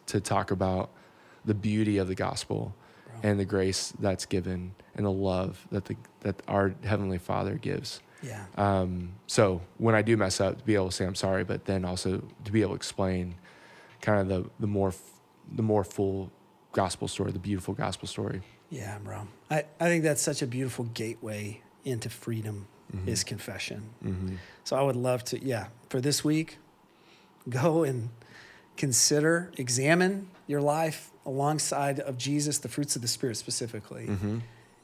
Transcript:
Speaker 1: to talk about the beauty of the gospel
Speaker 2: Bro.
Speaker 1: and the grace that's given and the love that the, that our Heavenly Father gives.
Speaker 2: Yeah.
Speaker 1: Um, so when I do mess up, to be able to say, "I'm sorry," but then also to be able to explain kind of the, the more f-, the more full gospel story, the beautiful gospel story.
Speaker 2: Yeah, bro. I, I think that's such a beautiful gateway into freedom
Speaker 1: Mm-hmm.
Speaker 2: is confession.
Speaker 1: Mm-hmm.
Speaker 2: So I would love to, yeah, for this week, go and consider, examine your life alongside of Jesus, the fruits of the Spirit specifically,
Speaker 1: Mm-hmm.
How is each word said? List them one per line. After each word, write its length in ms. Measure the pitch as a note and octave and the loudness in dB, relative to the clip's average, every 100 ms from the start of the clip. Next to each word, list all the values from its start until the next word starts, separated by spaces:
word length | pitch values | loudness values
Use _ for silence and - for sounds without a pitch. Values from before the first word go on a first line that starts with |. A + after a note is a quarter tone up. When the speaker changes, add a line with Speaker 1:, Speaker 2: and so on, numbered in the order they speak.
| - | -2
Speaker 1:
to 140 | G#2 | -2
talk 300 | - G2 - | 2 0 2
about 400 | F#2+ F#2+ F#2 - - - - - - | 0 2 0 -2 -8 -20 -20 -20 -8
the 100 | A2 | 0
beauty 440 | G#2 G#2+ G#2+ G#2+ G2+ | 0 2 2 4 2
of 100 | F#2 | 2
the 60 | F#2+ | 0
gospel 580 | F2+ - - G#2+ G2+ - - - - | -2 -4 -4 -4 -4 -10 -18 -20 -20
Speaker 2:
Bro. 240 | A2+ G#2+ | -2 2
Speaker 1:
and 80 | G2+ | 4
the 60 | |
grace 480 | F#2+ G2 F#2+ F#2+ - - | 4 4 2 2 -4 0
that's 260 | G2+ F2+ - | 0 0 0
given 480 | F#2+ F2+ F#2 F2+ F#2+ - - | -2 0 -4 -6 -12 -14 -2
and 100 | G2+ | 0
the 60 | |
love 560 | F#2+ G2 F#2 F#2 F#2+ - | 2 2 2 0 -6 -4
that 140 | G2+ | -4
the, 120 | - - - - | -4 -8 -10 -8
that 220 | G#2 F#2+ - | -6 -4 0
our 260 | G2 G2 - | 2 2 2
Heavenly 360 | G2+ G#2 G2 F#2 | 0 0 0 -2
Father 360 | - G2 G2 G#2+ | -2 -2 -2 -2
gives. 440 | G#2+ F#2+ - - - - | -4 -4 -6 -12 -16 -16
Speaker 2:
Yeah. 240 | C3 G#2+ F#2+ - | -12 -12 -8 2
Speaker 1:
Um, 560 | G2+ G2 F#2 F2+ F2 F#2+ - | 4 4 2 -2 -6 -10 -2
so 320 | - G2+ F2+ - - | 4 6 4 -4 0
when 160 | A2+ | 4
I 80 | A2 | 4
do 140 | G#2 A2+ | 6 4
mess 240 | F#2+ - | 4 2
up, 180 | F#2+ - | 2 0
to 60 | |
be 100 | - | 2
able 140 | G2+ F#2 | 2 2
to 40 | |
say, 120 | - F#2 | 0 -2
"I'm 80 | |
sorry," 300 | F#2+ F#2+ F#2+ | 0 0 2
but 220 | F#2+ F#2 - | 0 -4 0
then 180 | F#2+ | 0
also 380 | F2+ F2+ F#2+ F#2+ - - | 0 -2 0 -2 -4 -12
to 60 | G#2 | 0
be 100 | A2 | 2
able 100 | F#2+ | 2
to 40 | F2+ | 0
explain 600 | - - F#2+ F#2 F2+ F2 - - - - - - | -6 -2 0 0 -2 -8 -18 -20 -20 -20 -20 -6
kind 180 | A2 G#2 | 2 2
of 80 | F#2+ | 4
the, 220 | F#2 - - | 0 -2 -4
the 80 | G#2+ | 0
more 220 | G2+ F#2+ | 2 0
f-, 320 | F#2 - - _ _ - | -2 -12 -20 _ _ -10
the 80 | A2+ | -2
more 220 | A2 G#2+ | 4 4
full 480 | G2 - G2 F#2+ F#2 - _ _ _ | 2 0 0 0 -6 -14 _ _ _
gospel 340 | - F#2 - G2+ | 0 0 0 -6
story, 220 | - G2 | -2 -2
the 80 | G2 | -2
beautiful 360 | F#2+ G2 - | -2 -4 -4
gospel 340 | G2+ - F2+ G2 | -4 -4 -4 -8
story. 340 | - G2+ F#2+ - - - | -6 -6 -6 -10 -20 -14
Speaker 2:
Yeah, 280 | C3 G#2+ G#2 | -10 -10 -10
bro. 300 | G2+ G2+ G#2 - - | -10 -10 -12 -14 -2
I, 140 | D3+ - - | -2 -2 0
I 60 | |
think 180 | E3+ E3+ | 2 4
that's 200 | D#3 C#3+ | 4 2
such 200 | - C#3+ | 0 -2
a 40 | C3 | -2
beautiful 400 | B2+ C3 B2 A#2 | -2 -4 -4 -6
gateway 720 | A2+ A2+ A2+ A2 G#2 G#2 G#2+ - _ | -4 -6 -6 -8 -8 -8 -12 -18 _
into 260 | C#3+ A#2 - | -6 -4 -6
freedom 560 | - - A2+ G#2+ G2+ F#2+ - - | -8 -6 -4 -4 -8 -12 -20 -10
Speaker 1:
Mm-hmm. 140 | F#2+ F#2+ | -6 -2
Speaker 2:
is 160 | F#2 | -2
confession. 680 | - G2+ - F#2+ - - A2 A2+ | -2 -6 -8 -8 -8 -10 -12 -8
Speaker 1:
Mm-hmm. 320 | - F#2 F#2 F#2 - - | -4 -2 -4 -6 -10 -14
Speaker 2:
So 140 | - C3 | -4 0
I 40 | |
would 120 | C#3 | 2
love 300 | B2 B2+ B2 | 2 0 0
to, 200 | - A#2+ | -2 -6
yeah, 220 | C3 A2+ F#2+ - - | -2 -4 -6 -14 -6
for 100 | C3 | 0
this 220 | C#3 C#3 | 2 2
week, 360 | D3+ D#3 D#3+ - - _ _ _ - - - _ C3 | 2 0 0 -10 -20 _ _ _ -20 -20 -20 _ -6
go 340 | B2 E3 D#3 | 2 4 4
and 280 | D3 B2+ A#2 - - - - - - - | 4 0 -4 -10 -20 -20 -20 -20 -18 -4
consider, 760 | C#3+ A#2 - D3 D#3 E3+ F3+ - | 2 4 4 6 4 4 0 -6
examine 720 | B2 A#2+ C#3 E3+ F#3 G3 G3 - - | -2 2 4 6 6 2 -8 -16 -2
your 140 | C#3+ | 0
life 500 | C#3+ D#3 D#3+ D3 - - | 2 2 0 -2 -14 -14
alongside 720 | C#3+ C3+ C#3+ D3+ - C#3 C#3+ C#3 | -6 0 0 2 0 0 0 0
of 180 | C#3 B2 | -4 -4
Jesus, 400 | C3 D3 D3 C#3+ | 0 0 0 -2
the 100 | A#2+ | -4
fruits 260 | - C#3+ B2+ | -4 -2 -2
of 60 | |
the 60 | A#2 | -2
Spirit 280 | - C3 G#2+ | -2 -2 -4
specifically, 720 | - - A#2 A2 - A2+ A2 | -6 -6 -4 -8 -12 -10 -4
Speaker 1:
Mm-hmm. 320 | G2 G#2 A#2 A#2 - - - | -2 -2 -4 -8 -16 -20 -20